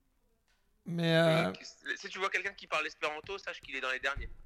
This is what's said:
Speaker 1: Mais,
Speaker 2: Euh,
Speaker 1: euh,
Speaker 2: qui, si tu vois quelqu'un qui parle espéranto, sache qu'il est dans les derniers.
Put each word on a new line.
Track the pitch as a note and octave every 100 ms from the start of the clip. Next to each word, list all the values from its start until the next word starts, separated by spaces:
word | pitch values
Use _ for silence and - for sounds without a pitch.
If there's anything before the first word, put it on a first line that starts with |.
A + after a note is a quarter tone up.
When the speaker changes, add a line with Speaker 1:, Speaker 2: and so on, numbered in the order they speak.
| _ _ _ _ _ _ _ _ -
Speaker 1:
Mais, | E3+ E3 E3
Speaker 2:
Euh, | E3 D#3+ F3+
Speaker 1:
euh, |
Speaker 2:
qui, | F#3+ - - C#3+ -
si | F#3+
tu | F#3+
vois | F#3+
quelqu'un | G3 F#3+
qui | G3 F#3
parle | D#3+ D#3
espéranto, | - D#3 D3+ D#3 G3
sache | F#3+ E3+
qu'il | - C3+
est |
dans | C3
les | B2+
derniers. | C3+ C#3 - -